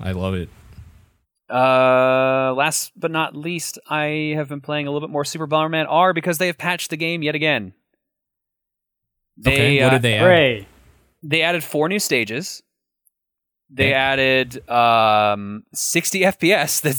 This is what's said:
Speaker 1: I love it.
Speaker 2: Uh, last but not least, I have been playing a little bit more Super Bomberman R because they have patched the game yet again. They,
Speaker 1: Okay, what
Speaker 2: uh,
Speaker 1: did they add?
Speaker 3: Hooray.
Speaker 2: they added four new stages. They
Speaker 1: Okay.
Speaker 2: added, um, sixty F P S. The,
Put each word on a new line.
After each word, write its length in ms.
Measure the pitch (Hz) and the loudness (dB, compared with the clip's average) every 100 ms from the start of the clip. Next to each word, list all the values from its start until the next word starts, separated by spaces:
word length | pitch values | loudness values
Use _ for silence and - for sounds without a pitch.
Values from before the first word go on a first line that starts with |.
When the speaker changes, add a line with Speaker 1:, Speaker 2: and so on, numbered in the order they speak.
Speaker 1:
I 120 | 92 | -6
love 220 | 92 95 | -4 -4
it. 140 | 92 82 - - - - - _ _ _ _ - | -4 -8 -14 -20 -20 -20 -20 _ _ _ _ -6
Speaker 2:
Uh, 1040 | 123 131 127 127 127 131 131 131 131 131 | 0 2 4 4 4 4 2 2 0 0
last 380 | 131 151 156 - - | 0 -2 -2 -8 -8
but 140 | 170 | -6
not 260 | 160 156 147 | -4 -4 -6
least, 420 | 160 175 - - - | -8 -8 -10 -12 -6
I 440 | 151 151 151 151 151 | -4 -2 -4 -4 -4
have 120 | 143 | -6
been 120 | 143 | -10
playing 260 | 139 147 143 | -8 -6 -4
a 40 | |
little 160 | 143 156 | -6 -6
bit 60 | |
more 120 | 147 | -6
Super 220 | 143 165 156 | -6 -6 -2
Bomberman 400 | 156 156 160 151 | 0 0 -2 0
R 240 | 151 185 | 2 2
because 260 | 165 180 160 | 2 -2 -2
they 80 | 180 | -2
have 120 | 170 | -4
patched 320 | 170 175 - | -4 -6 -6
the 60 | 156 | -6
game 260 | 165 170 | -6 -4
yet 120 | 151 | -4
again. 380 | 151 156 131 98 - _ _ _ _ _ _ _ _ _ _ _ _ _ _ _ - | -2 0 -2 -4 -14 _ _ _ _ _ _ _ _ _ _ _ _ _ _ _ -4
They, 160 | 113 | 0
Speaker 1:
Okay, 240 | 139 143 139 | 2 4 4
what 40 | 131 | 4
Speaker 2:
uh, 40 | |
Speaker 1:
did 120 | 131 | 2
they 120 | 120 | 2
add? 60 | 107 | 4
Speaker 3:
Hooray. 440 | 175 175 139 110 98 _ _ _ _ _ | 6 6 4 0 -8 _ _ _ _ _
Speaker 2:
they 200 | 151 160 | -4 0
added 200 | 160 175 | 0 0
four 240 | 147 151 156 | -2 -2 0
new 100 | 202 | -2
stages. 640 | - 131 107 117 190 - _ _ _ _ _ _ _ _ _ _ _ | 0 0 0 -6 -8 -12 _ _ _ _ _ _ _ _ _ _ _
They 120 | 135 135 | -2 2
Speaker 1:
Okay. 80 | |
Speaker 2:
added, 720 | 135 135 135 135 131 127 131 - | 2 0 2 2 2 0 -8 -2
um, 960 | 120 117 113 110 107 107 104 101 104 - | 2 4 4 4 4 2 0 -6 -12 -12
sixty 520 | - - 170 - 196 180 | -8 -4 -2 -2 0 0
F 120 | - | 2
P 140 | 170 | 2
S. 280 | 202 156 - | 2 0 -2
The, 100 | 151 | -2